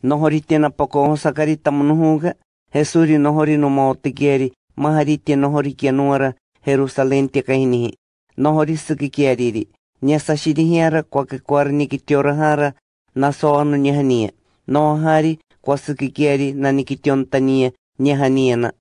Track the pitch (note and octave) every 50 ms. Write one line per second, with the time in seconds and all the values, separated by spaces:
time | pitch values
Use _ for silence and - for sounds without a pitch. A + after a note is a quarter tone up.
0 | - B2+ D3 D3 D#3 D#3 D#3 D#3 D3 _ D#3+ D3+ D3+ D3 - - D3 C3+ - D3
1 | C#3+ D3 D3+ D3 - D#3 C3 D3+ D#3 D3+ D#3 D3+ _ D3+ C#3+ C#3+ C#3+ D3 D#3 D#3+
2 | E3 D#3 D#3 D3+ D#3 F3 - _ _ _ _ _ _ _ - D3 D3+ D3 - E3+
3 | E3 D3+ D#3 D3+ C#3+ D3 D3+ D#3 D3+ D3+ D3+ D3 D3 C#3 C#3 C#3 C3+ C3+ C3 -
4 | _ C#3 A#2+ - C#3+ C#3+ C#3 C3+ C3 B2+ - _ _ _ _ - C#3 D3+ D#3 D#3
5 | D3+ D#3 D3+ D3+ _ - D3 C#3 C#3 C#3+ D3 D3 C#3+ C#3+ C3 B2+ C#3 C3+ C3 C3+
6 | C#3 C#3 C#3 C3+ C3+ C3+ B2+ _ _ _ _ _ _ - C#3 C3+ C#3 C3 - -
7 | C3+ C3 C3+ C#3 C#3 C3+ - C#3+ B2+ - C3+ C3+ C3+ B2+ B2 A#2+ A#2+ A2+ - _
8 | _ _ _ _ _ _ _ - C3 D3 D#3 D#3 D3+ D3+ D#3+ D#3 - - D#3 C3+
9 | C#3+ C#3 - - C#3+ C3+ B2+ A#2 B2 A#2+ G#2 A2 G#2 _ _ _ _ _ _ _
10 | - C3+ D3+ D3+ D3 - D#3 D3 - D#3+ D3+ D3+ D#3+ E3 E3+ E3 E3 D#3+ D#3 D#3+
11 | D#3 _ - C#3 C3+ - C#3 C3 _ - C#3+ C#3+ C#3+ C#3+ C#3 D3 D3 B2 C#3 C#3
12 | _ - D3 C#3 C3+ C#3+ D3 D3+ D#3 D3+ D3+ D3 D3 C#3+ - _ _ _ _ _
13 | _ _ _ B2+ C3+ C#3+ C#3+ - - D3+ D3 C#3+ D3 D3 D3 C#3+ C#3 C#3 C#3+ D3
14 | C#3 C3 B2+ A#2+ A2 G#2 _ _ _ _ _ _ _ - C3 D3 D3+ D3+ D3+ D3+
15 | D#3 D#3+ D#3 D#3 D#3 D#3+ D#3+ D#3 _ _ _ _ _ - C#3 C#3 - - D3 C3
16 | C#3 C3 - - D3 D3 C#3 C#3 C#3 C#3 C#3 C#3+ C3+ C#3 C3+ C#3 C3 - C#3+ C3+
17 | - C#3+ C#3 C3+ C3 - - C3+ C3 C3+ C3+ C3+ C3 B2+ B2+ _ _ _ _ _
18 | B2+ C#3+ C#3+ C3+ C#3+ C3 C3 C3+ C3 B2+ B2 A#2 A#2+ A#2 - _